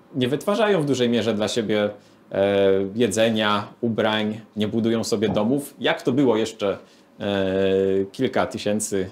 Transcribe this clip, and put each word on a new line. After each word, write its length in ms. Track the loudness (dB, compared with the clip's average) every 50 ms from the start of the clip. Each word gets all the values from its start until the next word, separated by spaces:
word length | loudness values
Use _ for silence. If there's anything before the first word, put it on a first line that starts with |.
| -20 -10 -4
nie 120 | -2 -2 0
wytwarzają 540 | -2 -2 -2 0 0 2 2 2 2 2
w 40 | 2
dużej 240 | 0 0 2 2 2
mierze 240 | 2 2 0 0 0
dla 140 | 0 -2 -2
siebie, 420 | -2 -2 -2 0 0 0 0 0 -2 -6 -16 -20 -20 -20 _ -6
e, 400 | -2 0 2 2 4 4 4 4 4 2 0 -2 -2
jedzenia, 720 | 0 0 0 2 2 2 2 2 2 2 2 2 0 -2 -6 -8 -4
ubrań, 600 | -4 -2 0 0 0 0 2 0 -2 -2 -4 -8 -12 -12 -6
nie 120 | -4 -4 -2
budują 360 | -2 0 0 0 0 0 -2
sobie 260 | -2 -2 0 0 0
domów, 460 | 0 0 0 0 0 -2 -4 -8 -10 -4
jak 220 | -2 -2 -2 -2
to 100 | -2 -2
było 260 | 0 2 2 2 2 2
jeszcze, 400 | 0 -2 -4 -4 -2 -2 -2 -4 -8 -18 -20 -20 -20 _ _ -8
e, 840 | -4 -2 -2 0 0 0 0 2 2 2 2 2 2 2 2 0 -2 -2
kilka 340 | -4 -4 -4 -2 0 0 -2
tysięcy 640 | -2 -4 -4 -2 -2 -2 -2 -2 -2 -2 -4 -4 -4